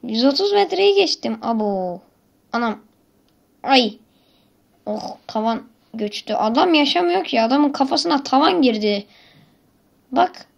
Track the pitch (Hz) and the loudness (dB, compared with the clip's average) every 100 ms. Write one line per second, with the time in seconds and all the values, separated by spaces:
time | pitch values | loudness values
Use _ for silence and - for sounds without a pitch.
0 | 240 220 262 285 403 403 403 359 403 392 | -6 0 2 2 0 2 0 2 4 4
1 | 339 - 233 226 226 226 214 196 185 175 | 2 -2 -6 -6 -4 -2 -2 -2 -4 -8
2 | _ _ _ _ _ 233 233 214 _ _ | _ _ _ _ _ -4 -4 -6 _ _
3 | _ _ _ _ _ _ - 269 226 214 | _ _ _ _ _ _ 2 2 2 -6
4 | _ _ _ _ _ _ _ _ - 214 | _ _ _ _ _ _ _ _ -10 -8
5 | - - - 220 220 226 - _ _ 226 | -10 -16 -10 -4 -2 -4 -8 _ _ -8
6 | 208 208 - 214 220 233 370 320 285 349 | -8 -8 -6 -2 0 2 2 4 2 0
7 | 349 359 330 240 226 277 294 285 269 302 | 0 0 -2 -2 2 2 2 0 -2 0
8 | 339 294 277 262 320 359 262 220 214 202 | 0 -2 0 2 2 4 2 2 -2 -2
9 | 202 _ _ _ _ _ _ _ _ _ | -6 _ _ _ _ _ _ _ _ _
10 | _ 262 349 359 - | _ 0 0 -2 -20